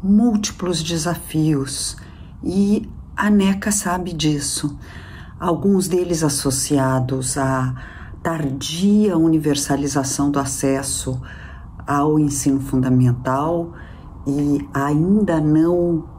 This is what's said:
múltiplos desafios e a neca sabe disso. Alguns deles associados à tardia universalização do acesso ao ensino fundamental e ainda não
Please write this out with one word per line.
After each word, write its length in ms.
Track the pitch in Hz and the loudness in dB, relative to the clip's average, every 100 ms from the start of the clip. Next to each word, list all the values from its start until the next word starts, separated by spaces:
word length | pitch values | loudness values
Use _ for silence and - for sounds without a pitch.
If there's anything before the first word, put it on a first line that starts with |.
múltiplos 800 | 190 208 240 202 - - 180 165 | 6 6 6 2 -2 -6 -2 -2
desafios 1120 | 160 170 156 165 - 160 156 147 135 - - - - - - - | -2 -2 -2 -4 -2 0 2 2 -2 -6 -8 -10 -16 -18 -18 -10
e 440 | - 185 202 214 233 - - - | -2 2 2 2 -2 -14 -14 -2
a 100 | 208 | 4
neca 440 | 208 190 196 220 | 4 4 2 0
sabe 420 | 202 180 180 175 | -2 -2 -4 -4
disso. 640 | 160 151 147 135 - 151 - - - - - - - | -2 0 0 -2 -4 -6 -6 -16 -18 -16 -18 -18 -6
Alguns 480 | 170 160 196 196 175 | -2 0 2 2 2
deles 360 | 180 175 165 | 0 0 0
associados 1160 | 156 135 139 131 - 143 131 131 127 131 127 147 | 0 0 -2 -2 0 2 2 2 0 -2 -4 -2
à 340 | 131 131 127 127 - - - - | 0 0 -2 -4 -10 -16 -16 -8
tardia 960 | 170 160 147 135 - 165 196 208 214 165 | -4 -2 -2 -4 -6 0 4 4 4 4
universalização 1120 | 160 160 151 143 - 139 143 139 131 - 143 | 4 4 2 0 0 0 0 -2 -2 0 0
do 80 | 143 | 0
acesso 840 | 135 - 139 135 135 - - 127 - - - - - - - | -2 -2 0 0 -2 -4 -4 -6 -8 -14 -16 -16 -16 -14 -4
ao 320 | 143 151 151 | 0 2 4
ensino 420 | 147 - 147 135 | 2 0 0 0
fundamental 1120 | 131 131 131 127 123 123 - 135 151 170 170 - - - - - - | 0 0 2 4 4 2 0 -2 0 -2 -4 -10 -18 -18 -18 -10 -4
e 320 | 143 147 143 - | 0 2 0 -2
ainda 720 | 139 143 151 175 208 190 165 | -2 0 2 4 4 4 2
não 680 | 151 156 165 175 175 165 - | 4 4 4 2 2 0 -4